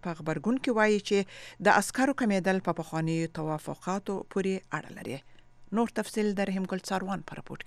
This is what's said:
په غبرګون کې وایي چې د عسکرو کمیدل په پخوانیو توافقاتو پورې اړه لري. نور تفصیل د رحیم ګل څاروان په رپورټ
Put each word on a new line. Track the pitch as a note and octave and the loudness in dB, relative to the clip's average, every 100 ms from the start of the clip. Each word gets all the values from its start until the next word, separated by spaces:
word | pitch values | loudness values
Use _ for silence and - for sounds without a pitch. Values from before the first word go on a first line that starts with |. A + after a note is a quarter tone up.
| F3+ | -2
په | E3 | -6
غبرګون | D#3+ D#3 G3+ C4 | -2 -2 0 0
کې | - A3 | 2 4
وایي | G#3+ G#3 - | 6 4 4
چې | G3+ G3 - - - G3 | 2 2 -6 -16 0 6
د | - | 6
عسکرو | - - C4 C4+ | 4 2 2 2
کمیدل | A#3 F#3+ F#3 F#3+ F#3 | 2 2 2 2 0
په | E3 | -2
پخوانیو | D#3+ D#3+ D#3+ E3 E3 D#3+ | -2 -2 0 0 0 -2
توافقاتو | D#3 D3+ - - - G3 G3+ G3 - | -4 -4 -6 -8 -4 -4 -2 -6 -4
پورې | G3 F#3+ F#3+ - D#3 | -2 0 -2 -4 -8
اړه | - - | -6 -10
لري. | - C3+ - - - - - G#3 | -8 -10 -12 -20 -20 -20 -4 0
نور | A#3 - | 0 0
تفصیل | G#3+ A3 G#3+ G3 | -4 0 2 2
د | G3 | 0
رحیم | F#3+ F#3 | 0 -2
ګل | F#3 - | -4 -2
څاروان | F#3+ F#3+ F3+ - | -2 -2 -6 -8
په | - | -12
رپورټ | - - | -10 -12